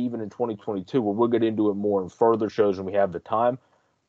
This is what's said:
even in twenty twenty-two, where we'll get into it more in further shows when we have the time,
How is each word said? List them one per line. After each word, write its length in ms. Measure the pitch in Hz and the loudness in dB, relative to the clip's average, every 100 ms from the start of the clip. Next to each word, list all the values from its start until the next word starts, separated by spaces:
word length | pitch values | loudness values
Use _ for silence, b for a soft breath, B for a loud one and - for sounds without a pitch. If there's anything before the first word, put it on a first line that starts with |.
even 160 | 123 117 | -4 -4
in 100 | 104 | -8
twenty 240 | - 120 | -4 -4
twenty-two, 480 | 104 - 98 90 139 | -4 -6 -6 -2 -2
where 120 | 104 | 0
we'll 140 | 101 117 | 2 2
get 140 | 117 | 2
into 260 | 113 107 107 | 0 2 0
it 40 | |
more 260 | 98 104 98 | 0 0 0
in 60 | 87 | -2
further 400 | - 117 113 107 | 2 2 4 0
shows 280 | - 104 95 | 0 0 0
when 80 | 95 | -2
we 60 | |
have 180 | 98 98 | 0 0
the 60 | 85 | -2
time, 380 | - 110 120 131 _ _ _ _ | -4 0 0 -2 _ _ _ _